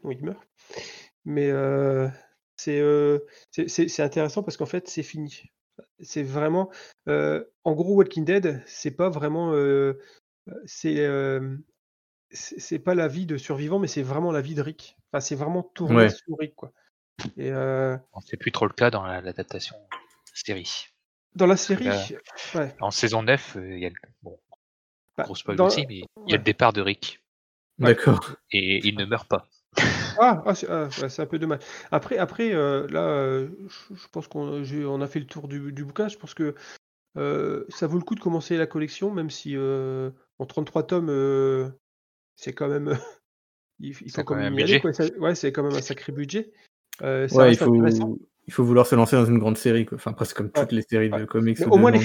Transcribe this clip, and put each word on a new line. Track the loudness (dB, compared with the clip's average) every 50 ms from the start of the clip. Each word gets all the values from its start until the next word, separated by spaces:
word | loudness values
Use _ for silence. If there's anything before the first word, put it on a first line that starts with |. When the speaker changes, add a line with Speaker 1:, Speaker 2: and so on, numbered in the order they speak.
| -10
Speaker 1:
dont | -10
il | -10 -8 -8
meurt. | -10 -10 -12 -16 _ _ _ _ -18 -16 -16 -16 -16 -18 -20 -20 _ _ _ _
Mais, | -4 -2 0 0 0
euh, | 0 0 0 0 0 0 2 2 2 0 0 -2 -4 -10 -18 _ _ _ _ _ _
c'est, | -10 -6 -2 0 2
euh, | 2 4 4 4 4 4 2 0 -2 -8 -18 -20 _ _
c'est, | -6 -6 -6
c'est, | -2 0 0 0
c'est | 0 0 -2 -4
intéressant | -2 0 -2 -2 -2 -4 -6 -6
parce | -6 -6
qu'en | -8 -8
fait, | -6 -6 -8 -8
c'est | -8 -10 -10 -10
fini. | -8 -10 -12 -12 -12 -14 -18 -20 -20 _ _ _ _ _ -20 -20 _ _ _
C'est | -20 -10 -8 -8 -6
vraiment, | -4 -2 -2 0 2 2 0 0 -2 -8 -16 -20 -20 _ _ _
euh, | -2 0 0 2 0 0 -2 -6 -10 _ _ _
en | -2 -2
gros, | 0 0 4 6
Walking | 6 6 4 2 -2 0
Dead, | 0 2 2 2 0 -2 -4 -10
c'est | -16 -18 -10 -8 -8 -2
pas | -2 -2 -2
vraiment, | 0 -2 -4 -2 -2 -2 -2 0 0
euh, | 2 2 2 2 2 2 0 -2 -6 -12 -20 _ _ _ _ _ _ _ -18 -18 -18 -18
c'est, | -18 -14 -6 -4 -2 0 0
euh, | 0 0 0 -2 -2 -2 -2 -4 -4 -8 -10 -12 -14 _ _ _ _ _ _ _ _ _ _ _ _ _
c'est, | -18 -16 -16 -14 -14 -16
c'est | -10 -8 -8 -4
pas | -2 0 0
la | 2 0
vie | 0 -2 -4 -4
de | -4 -6
survivant, | -6 -4 -6 -6 -6 -4 -2 -2 -2
mais | -2
c'est | -2 -4 -6 -4
vraiment | -4 -4 -2 -2 -2
la | -2 -4
vie | -4 -4 -6
de | -6
Rick. | -6 -6 -10 -14 -20 -20 _ _ _ _
Enfin, | -8 -6
c'est | -6 -6 -6
vraiment | -6 -4 -4 -4 -4 -6
tourné | -8 _ -6 0 4 6
Speaker 2:
Ouais. | 8 8 6
Speaker 1:
sur | 4 -2 _ -12 -8 -8
Rick, | -8 -10 -10
quoi. | -16 -20 -20 -20 _ _ _ _ _ _ _ _ -12 -12 -12 -10
Et, | -8 -8 -6
euh, | -4 -2 -2 -2 0 0 0 -2 -2 -6 -10 _ _
Speaker 3:
Bon, | -20
c'est | -14 -14 -14
plus | -6 -4 -4
trop | 0 0 0
le | 0 2
cas | 4 2 4
dans | 4 0 -4
la, | -6 -8 -8
l'adaptation | -8 -8 -8 -10 -10 -10 -10 -12 -12 -12 -14 -18 -18 _ -18 -18 -18 _ _ _ _ -18 _
série. | -12 -10 -8 -8 -8 -8 -10 -10 -10 -12 -14 _ _ _ _ _ _ _ _ _
Speaker 1:
Dans | 4 6
la | 6 6
Speaker 3:
Parce | 4 2
que | 0 -2
Speaker 1:
série, | 0 0
Speaker 3:
là, | 0 0 0 -2 -6 -10 -14 -18 -20 -18 -16 -14 -6 -4
Speaker 1:
ouais. | -4 -4 -4 -6 -6
Speaker 3:
en | -4 -4
saison | 0 0 0 2 0 0 2
neuf, | 2 2 2 0 -6 -12
euh, | -12 -10 -10 -10
il | -8
y | -8
a | -8
le, | -10 -12 -20 _ _ _
bon, | -20 -20 -20 -20 _ _ -20 _ _ _ _ _ _ _ _ _ _ _ _
Speaker 1:
Bah, | -8 -8
Speaker 3:
gros | -8 -10
spoil | -10 -6 -4 2
Speaker 1:
dans | 4 4
Speaker 3:
aussi, | 4 4 0 -2
mais | -4 -8 -12
il |
y | -14
a | -16 _
le | -12 -2 0 0
Speaker 1:
ouais. | 2
Speaker 3:
départ | 2 0 4 6 4 4 4
de | 2
Rick. | -2 -2 -4 -4 -8 -14 -14 -16 _ _ _ _ _ _ _ _ _ _ _ 4
Speaker 1:
Ouais. | 6
Speaker 2:
D'accord. | 6 6 6 6 4 4 4 2 -6 -14 -18 _ _
Speaker 3:
Et | -2 0 2 2 0 2 2
il | 0 0
ne | 0 -2
meurt | -2 -2 -4 -2
pas. | -2 -2 -2 -2 _ _ _ _ _ _
<laughs> | 0 2 2 0 -2 -4 -4 2 4
Speaker 1:
Ah, | 6 6 4 2 0
ah, | -2 -2
c'est, | -2 -4 -4
ah, | -4 -4 -4 -6 -6 -6
ouais, | -8 -6
c'est | -6 -6
un | -6
peu | -4 -4 -4
dommage. | -2 -4 -4 -4 -6 -14 -18 -18 -6 -2
Après, | -2 -2 -2 -2 -2
après, | -2 -2 -2 -2 -2 -2 0 0
euh, | 0 0 0 0 -2 -4 -2
là, | -2 -2 0
euh, | 0 0 0 0 0 -2 -2 -4 -6 -10 -16 -18 -18 -18 -20 -20 -20
je, | -20
je | -20 -20 -12
pense | -12 -12 -12
qu'on, | -10 -10 -10 -8 -8 -8 -8 -8
j'ai, | -8 -6 -6 -6
on | -4 -4 -4
a | -6
fait | -6 -6 -8
le | -8
tour | -8 -14 -14 -12
du, | -10 -10 -10 -10 -10
du | -10 -10 -12
bouquin. | -8 -4 -4 -4 -4
Je | -6
pense | -12 -18 -16 -6
que, | -4 -4 -4 -4 -8 -16 -20 -20 -20 _ _ _ _ _ _ _
euh, | -6 -4 -2 -2 -2 -2 -2 -4 -6 -8 -12
ça | -6 -6 -4
vaut | -2 -2
le | -2 -2
coup | -4 -8
de | -4
commencer | -2 -2 -4 -4 -2 -2 -2
la | -2 -2
collection, | -2 -2 -6 -6 -6 -6 -6 -6 -4
même | -4 -4 -6 -6
si, | -8 -12 -10 -8 -6
euh, | -4 -2 -2 -2 -2 -4 -4 -6 -6 -6 -8 -10 _ _ _ _
en | -12 -12
trente-trois | -8 -6 -6 -6 -2 -4 -4 -2
tomes, | 0 0 0 0 0
euh, | 0 0 2 2 2 2 2 2 0 0 -2 -4 -8 -14 _ _ _ _ _ _ _ _ _ _ _
c'est | _ -14 -12 -8
quand | -6 -4
même, | -2 -2 -2 -2 -2
<laughs> | -4 -4 -6 -12 -18 _ _ _ _ _ _ _ _ _ _ _ _ -16
il, | -14 -14
il | -14
faut | -14 -16 -10
Speaker 3:
C'est | -8
Speaker 1:
quand | -8 -6
Speaker 3:
quand | -4 -4
Speaker 1:
même | -4 -2 -2 0
Speaker 3:
même | 0
Speaker 1:
y | 2
Speaker 3:
un |
Speaker 1:
aller, | 4 4 4
Speaker 3:
budget. |
Speaker 1:
quoi. | 4 0 0
Ça, | 0 -2 -2 -2
ouais, | -2 -2 -2 0
c'est | 0 -2 -2 -2
quand | -2 -2
même | -2 -2
un | -4
sacré | -4 -6 -10 -10 -10 -10
budget. | -8 -8 -8 -6 -6 -6 -6 -8 _ _ _ _ _ _ _ _ -14 -8
Euh, | -4 -2 -2 0 0 4
ça | 8
Speaker 2:
Ouais, | 8 10
il | 10
Speaker 1:
reste | 8 8 6
Speaker 2:
faut, | 6 6
Speaker 1:
intéressant. | 8 6 6 4 4 2 -2 -4 -8 -10 _ _ _ _
Speaker 2:
il | -4 0
faut | 2 4
vouloir | 6 8 8 8
se | 8 6
lancer | 6 6 6 6
dans | 6 6
une | 6 6 4
grande | 4 2 0
série, | 2 2 2 2 2 2
quoi. | -2 -6
Enfin, | -8 -8 -8 -4
presque | -4 -6 -6 -4
comme | -6 -6
Speaker 1:
Ouais, | -2 0 0
Speaker 2:
toutes | 0 2 0
les | -2 -2
séries | 0 2 2 2 2
Speaker 1:
ouais. | 0 -2
Speaker 2:
de | -4
comics | -2 0 2 2 2 2
Speaker 1:
Mais | 2 6
Speaker 2:
ou | 8
Speaker 1:
au | 8
Speaker 2:
de | 10
Speaker 1:
moins, | 10 10
les | 8 8